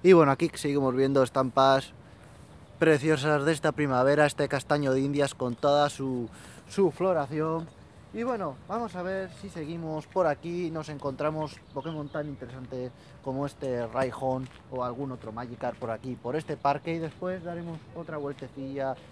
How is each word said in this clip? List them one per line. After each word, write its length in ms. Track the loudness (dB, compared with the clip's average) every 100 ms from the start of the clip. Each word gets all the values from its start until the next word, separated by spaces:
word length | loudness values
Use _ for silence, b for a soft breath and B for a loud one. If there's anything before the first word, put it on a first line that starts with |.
Y 100 | 10
bueno, 180 | 10 10
aquí 180 | 4 0
seguimos 420 | 0 0 2 2 2
viendo 280 | 4 4
estampas 680 | 4 2 2 6 6 6 2 -18 b b b b b -20 -20 2
preciosas 680 | 4 6 4 2 2 2 2
de 60 |
esta 220 | 2 0
primavera, 520 | 0 0 4 4 6 4
este 220 | 4 -2
castaño 460 | -2 0 0 2
de 80 | 2
Indias 320 | 2 0 0
con 220 | 0 -6 0
toda 340 | 2 4 2
su, 400 | -2 -4 -4 -6 B B B -8
su 240 | 2 2
floración. 760 | 2 0 0 0 -2 -2 -2 -6 -16 -20 -20 -12
Y 80 | -6
bueno, 360 | -4 -4 -6 -8 -8
vamos 280 | -6 -6 -6
a 60 |
ver 300 | -6 -6 -6 -10
si 80 | -12
seguimos 560 | -10 -8 -8 -6 -8 -2
por 220 | 2 2
aquí 400 | 2 -4 -4 -4
y 40 |
nos 180 | -6 -8
encontramos 680 | -6 -6 -2 -2 -2 -6 -8 -12
Pokémon 360 | -10 -8 -8 -6
tan 180 | -6 -8
interesantes 640 | -10 -12 -14 -10 -8 -8 b b b
como 240 | -6 -4 -4
este 400 | -6 -4 -2 -2
Raikou 560 | -2 -2 -2 -2 -2 -6 -16 -12
o 140 | -6
algún 280 | -6 -4 -8
otro 200 | -8 -10
Magikarp 460 | -10 -10 -6 -6 -4
por 120 | -6
aquí, 260 | -6 -6 -8
por 200 | -4 -4
este 220 | -4 0
parque. 360 | 0 0 -4
Y 60 | -6
después 440 | -6 -8 -8 -8
daremos 360 | -8 -10 -10 -12 -14 -14
otra 220 | -10 -8
vueltecilla 760 | -8 -8 -12 -10 -8 -4 -4 -6 -12